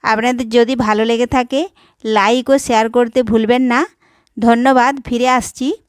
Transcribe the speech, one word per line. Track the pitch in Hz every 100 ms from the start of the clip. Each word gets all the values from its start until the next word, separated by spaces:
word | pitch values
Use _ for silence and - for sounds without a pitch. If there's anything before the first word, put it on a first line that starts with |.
আপনাদের | - 220 240 247 233
যদি | 233 233 262
ভালো | 220 214
লেগে | 220 226 247 269
থাকে, | 247 269 349 _ _ _
লাইক | 220 220 202 247 247
ও | 269
শেয়ার | - 226 226
করতে | 240 240 254
ভুলবেন | 226 220 220 247
না। | 254 240 339 _ _ _ _ -
ধন্যবাদ, | 233 233 254 262 254 277
ফিরে | - 240 247
আসছি | 254 - - 254 440